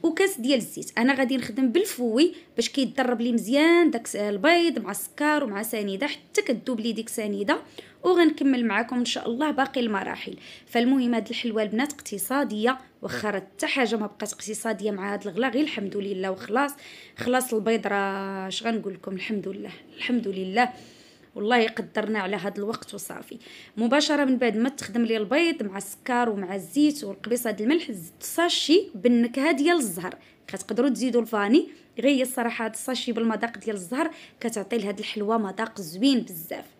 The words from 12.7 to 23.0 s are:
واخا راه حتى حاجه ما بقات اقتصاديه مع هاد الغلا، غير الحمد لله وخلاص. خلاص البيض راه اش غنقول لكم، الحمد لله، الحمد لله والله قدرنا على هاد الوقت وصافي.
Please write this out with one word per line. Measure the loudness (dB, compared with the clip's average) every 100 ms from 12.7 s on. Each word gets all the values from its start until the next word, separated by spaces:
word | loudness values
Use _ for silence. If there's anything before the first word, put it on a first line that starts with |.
| 0 -8 _
واخا | -8 -4 -2
راه | -4
حتى | -8 -6 -2
حاجه | 0 2
ما | 0 -4
بقات | -6 -10
اقتصاديه | -8 -8 -6 -4 -2 -4
مع | -4 -4
هاد | -6 -6
الغلا، | -2 0
غير | 0
الحمد | 0 -2 -6 -4
لله | -4 -4 -4
وخلاص. | -6 -2 -2 -2 -6 -18 -20 -20 -6
خلاص | 0 0 0
البيض | -2 0 0 0
راه | 0 -2 -4 -6 -6 -6
اش | -4
غنقول | -2 -2 -4
لكم، | -10 -8
الحمد | -8 -4 -4 -4
لله، | -8 -12 -14 -20 -8
الحمد | -2 0 0
لله | -4 -2 0 0 -2 -20 -20 -20 _ -18
والله | -6 2 4 4
قدرنا | -2 -6 -4 -2 -2
على | -2
هاد | -2 -4 -4
الوقت | -6 -6 -10
وصافي. | -14